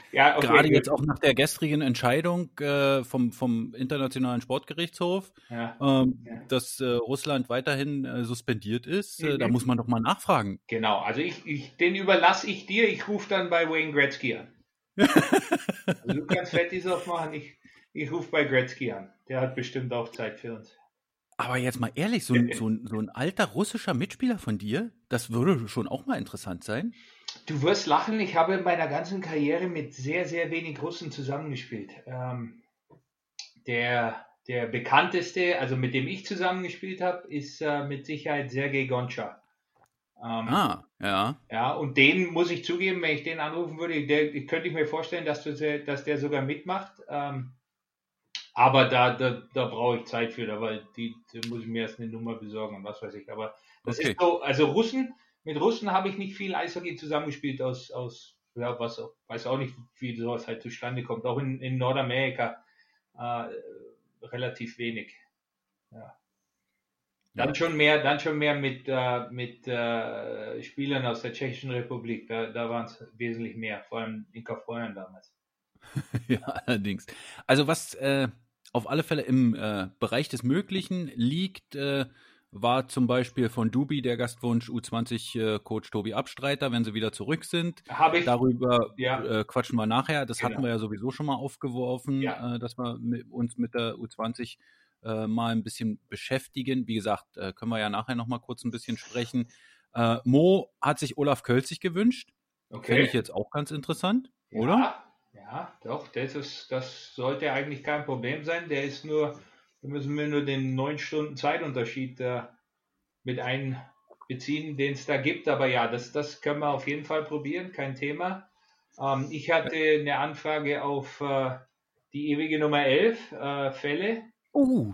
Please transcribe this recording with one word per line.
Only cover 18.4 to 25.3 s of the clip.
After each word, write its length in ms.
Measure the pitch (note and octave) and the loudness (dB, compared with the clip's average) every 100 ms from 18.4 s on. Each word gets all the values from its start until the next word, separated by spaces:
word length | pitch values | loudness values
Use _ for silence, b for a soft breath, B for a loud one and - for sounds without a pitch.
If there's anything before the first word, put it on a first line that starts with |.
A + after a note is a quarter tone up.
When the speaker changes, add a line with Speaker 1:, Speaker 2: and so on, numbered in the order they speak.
Speaker 1:
Gretzky 480 | C#3 C3 B2+ - B2 | 4 4 2 -2 -4
an. 220 | G2 - _ - | -4 -10 _ -6
Der 100 | C3 | -2
hat 160 | B2+ C3 | -2 -2
bestimmt 380 | A#2+ C#3 B2 | -6 -4 -4
auch 160 | A#2+ A#2 | -4 -4
Zeit 280 | - A2 - | -6 -8 -8
für 160 | A#2 A2+ | -10 -12
uns. 220 | - _ _ _ _ _ _ - | -14 _ _ _ _ _ _ -6
Speaker 2:
Aber 180 | B2 B2+ | -2 0
jetzt 240 | B2 B2 | 0 0
mal 120 | A#2 - | -2 0
ehrlich, 300 | F#3 A#3 - | 0 0 4
so 80 | |
ein, 180 | A#2+ A#2+ | 4 4
Speaker 1:
<laughs> 20 | |
Speaker 2:
so 160 | - A2 | 2 0
ein, 160 | A2 - | 0 -2
so 140 | A2 | -4
ein 100 | G#2+ | -4
alter 360 | - D3 F#3+ B2 | -2 -2 2 0
russischer 480 | G#2+ G#3 A3 - | 0 -2 -2 -2
Mitspieler 440 | C3 - - B3+ G#3+ | 0 -2 -2 -2 -2
von 200 | - G#2 | -2 -2
dir, 340 | G#2 C3 A3+ - _ | 0 -2 -2 -8 _
das 240 | A#2+ - | -4 0